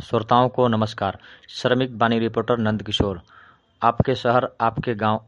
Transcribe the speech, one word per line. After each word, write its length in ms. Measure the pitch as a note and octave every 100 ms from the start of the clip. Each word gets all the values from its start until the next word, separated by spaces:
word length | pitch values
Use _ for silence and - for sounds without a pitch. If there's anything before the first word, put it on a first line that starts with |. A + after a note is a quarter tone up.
श्रोताओं 460 | - A#2 G#2+ B2 B2+
को 180 | - B2
नमस्कार। 500 | A2 A2 - G2 - - - -
श्रमिक 480 | - B2 B2+ C3 A2
बानी 220 | A#2 A#2
रिपोर्टर 380 | A2+ A2+ A2+ A#2+
नंद 260 | G#2+ G#2+
किशोर। 380 | G#2 - G2+ F2+ - - - _ _ -
आपके 340 | A#2 A#2 - B2+
शहर, 320 | B2 B2 B2 -
आपके 320 | A2+ A2+ B2 G#2+
गांव, 300 | A2 A2